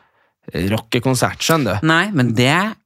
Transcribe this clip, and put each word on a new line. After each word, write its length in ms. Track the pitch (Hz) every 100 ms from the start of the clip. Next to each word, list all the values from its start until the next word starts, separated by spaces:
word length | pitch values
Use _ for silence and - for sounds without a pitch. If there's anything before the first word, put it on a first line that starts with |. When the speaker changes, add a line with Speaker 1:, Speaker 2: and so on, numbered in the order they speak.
| _ _ _ _ -
Speaker 1:
eh, 140 | - 95
rockekonsert, 680 | 110 - 123 131 123 - -
skjønner 400 | - 160 113 101
du? 60 | 160
Speaker 2:
Nei, 240 | 165 202
men 220 | 170 120 113
det, 400 | 123 170 214 -